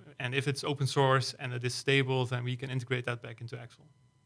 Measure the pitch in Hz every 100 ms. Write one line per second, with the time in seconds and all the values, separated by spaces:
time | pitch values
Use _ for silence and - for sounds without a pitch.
0 | - - 123 135 147 139 165 139 131 147
1 | 135 131 123 - 135 123 123 120 - 139
2 | 131 131 123 127 123 127 131 127 120 127
3 | 123 117 117 117 120 123 120 - - _
4 | _ _